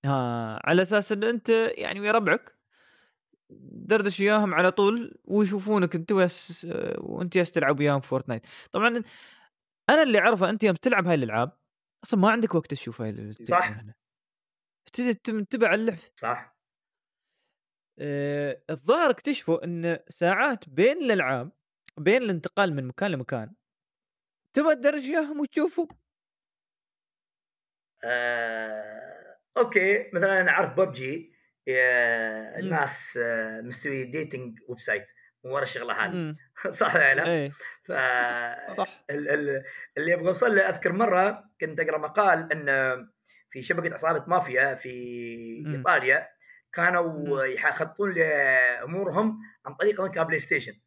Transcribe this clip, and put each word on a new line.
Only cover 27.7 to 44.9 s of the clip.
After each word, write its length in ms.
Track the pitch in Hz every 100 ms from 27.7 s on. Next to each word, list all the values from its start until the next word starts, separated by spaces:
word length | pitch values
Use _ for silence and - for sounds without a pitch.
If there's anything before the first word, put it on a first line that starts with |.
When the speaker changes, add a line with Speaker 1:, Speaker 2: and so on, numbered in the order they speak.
| _ _ _
Speaker 2:
آه، 1300 | 113 123 120 120 113 113 110 107 107 107 - - - - _ -
أوكي، 520 | 226 202 185 208 -
مثلًا 280 | 175 196 190
أنا 100 | 180
أعرف 280 | 139 165 127
ببجي، 540 | 143 135 131 160 - _ _ _ -
آه، 800 | 131 127 123 120 113 113 110 110
Speaker 1:
مم. 80 | -
Speaker 2:
الناس، 580 | 190 160 139 - - 123
آه، 400 | 117 113 110 110
مستوي 420 | 120 123 147 135
ديتنج 560 | 127 151 156 131 123 113 -
ويب 120 | 120
سايت 280 | - 127 - _ _ _
من 80 | 127
ورا 120 | 139
الشغلة 300 | 131 123 240
هذه. 180 | 214 208
Speaker 1:
مم. 260 | 175 156 151 _
Speaker 2:
<laughs> 240 | - 190 -
صح 160 | 170
ولا 200 | 170 139
لا؟ 120 | 135 165
Speaker 1:
إيه. 240 | 165 139 143 - -
Speaker 2:
ف 80 | - 139 131 123 120 120 120 120 - -
Speaker 1:
صح. 280 | 190 - -
Speaker 2:
ال-، 200 | 147 143
ال-، 340 | 151 143 135 - - - -
اللي 160 | 160
أبغى 140 | 175 170
أوصل 280 | 185 247
له، 140 | 202 190
أذكر 220 | - -
مرة 580 | 185 226 180 196 - _ _
كنت 180 | 160 156
أقرأ 180 | 156 151
مقال 560 | 151 214 202 160 165
إن 560 | 156 143 135 131 127 113 _ _ _ _
في 140 | 135
شبكة 300 | 127 170 160
عصابة 320 | - 156 165 -
مافيا 480 | 180 135 127 139
في 880 | 131 131